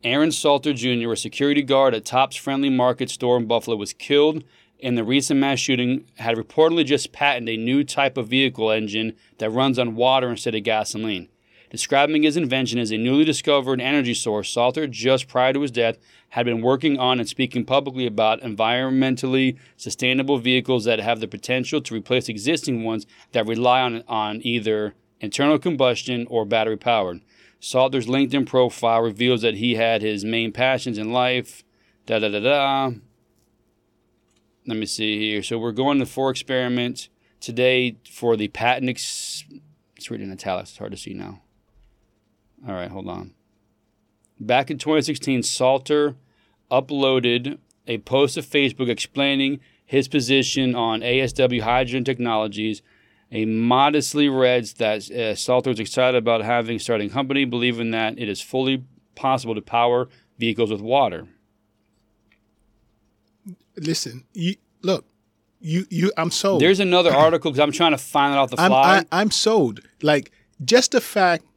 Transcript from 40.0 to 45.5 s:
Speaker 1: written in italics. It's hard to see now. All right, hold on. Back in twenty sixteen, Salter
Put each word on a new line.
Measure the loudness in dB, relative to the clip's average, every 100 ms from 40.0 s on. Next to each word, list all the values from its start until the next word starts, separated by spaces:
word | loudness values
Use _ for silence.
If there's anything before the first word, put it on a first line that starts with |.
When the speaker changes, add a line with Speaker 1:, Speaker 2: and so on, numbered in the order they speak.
| -14
Speaker 1:
written | -10 -10
in |
italics. | -10 -6 -6 -8
It's | -14
hard | -14
to | -12
see | -12
now. | -12 -14 -16 _ _ _ _ _ _ _ _ _ _ _ _ -12
All |
right, | -10 -10
hold | -12 -12
on. | -12 -14 _ _ _ _ _ _ _ _ _ _ _
Back | 0 0 0
in | -6
twenty | 0 0
sixteen, | 0 -4 -2 -2
Salter | -2